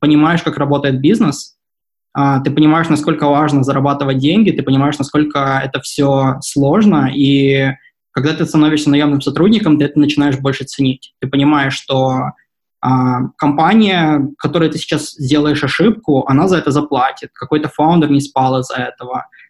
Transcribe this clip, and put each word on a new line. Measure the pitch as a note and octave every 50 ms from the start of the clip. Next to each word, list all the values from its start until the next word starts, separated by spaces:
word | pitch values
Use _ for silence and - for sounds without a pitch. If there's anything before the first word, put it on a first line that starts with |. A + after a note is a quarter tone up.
понимаешь, | D3 D3+ D3+ D3+ D3+ D#3+ E3+ E3
как | - - - -
работает | C#3+ C3+ C#3+ C#3 C#3 C#3 C3 B2+
бизнес, | C3+ D#3+ A3+ A3 A3 D3 C3+ - - - _ _ _ _ _ _ _ _ _ _ _ _
а, | - C#3 C#3 C#3 C#3 C3+
ты | C3+ D#3
понимаешь, | C#3 D3 D#3 D3+ D#3 E3 E3 -
насколько | D3+ D3 - E3+ D#3 - D3+ C#3+
важно | C#3+ D3 D3+ C#3+ C#3+ C#3
зарабатывать | B2+ C#3 C#3 C#3 C#3 C#3+ C#3 C#3+ C#3+ C3+ C3+ C3
деньги, | C3+ D3+ F3 A3 A3 F#3+
ты | - -
понимаешь, | C#3 C3+ C3+ C3+ C#3 D3 D3 -
насколько | - - - D3+ D3+ D3 D3 C#3+ C#3 C#3 C3+ C3+ C#3
это | C3+ C3+ C3+
всё | - - - - C#3 C#3 C#3 C3+ C3+ C3+ C3 C3+
сложно, | - - - C#3 C#3 C#3 E3 G#3 G#3 G#3 E3 C#3+ C3+ C3 C3+
и | C#3+ C#3 C#3 C#3 C#3 C#3 C#3 C#3 C3+ C3+ C3+ C3+ - _ _ _ _ _ _
когда | - C3 B2+ D#3
ты | D#3 - E3
становишься | D#3 - D#3 D3+ D#3 D#3 D3 D3+ D3+
наёмным | C#3+ D3 D3+ D3 C#3+ C#3
сотрудником, | - C#3 C3 - E3+ G#3+ A3+ G#3 G#3 D#3+ D3+ D3
ты | C#3+
это | C#3+ - D#3
начинаешь | D3 D3 - D3 C#3+ C#3+ C3 C3
больше | C3+ C#3 C3+ - C3+
ценить. | - - - C#3 C3 B2+ - - - _ -
Ты | - B2+
понимаешь, | C#3+ C#3 C#3+ D3 D3+ C#3+ C#3 C3+ C3+
что, | - - - C#3 C3 C3 C3 C3 C3 C3+ C#3 - _ _ _ _ _ _ _ _ -
а, | - B2+ C3 B2+ B2+ B2+ B2+ A#2+ - - -
компания, | - D3+ C#3+ C#3+ D#3+ D#3+ F3 G#3+ A3+ G#3+ G3 F#3+ F3 E3 D#3 D3+ C#3+ C3+ - - -
которой | - C#3+ C#3+ E3+ D#3+ D#3
ты | D#3+ E3
сейчас | - - E3 D#3 - -
сделаешь | - - C#3 B2+ D3 D3 D3 D3+ C#3+ C#3+
ошибку, | D3 C3+ - - E3+ A#3 G#3+ - - - C#3+ C3 B2
она | C3+ C3+ C#3 F3 F#3+
за | F#3
это | D#3+ - D3
заплатит. | C3 D#3 D3+ - C#3 B2+ B2+ C3+ - - - -
Какой-то | _ - - - D#3 D3+ D3+ D3
фаундер | - - D3+ D#3+ F3 E3+ D#3 D3
не | C#3 C#3+
спал | C#3 - - C3+ C3 B2+ C3 C3
из-за | B2+ - -
этого. | B2+ B2 B2 - - B2 B2 B2+ B2+ - - _ - -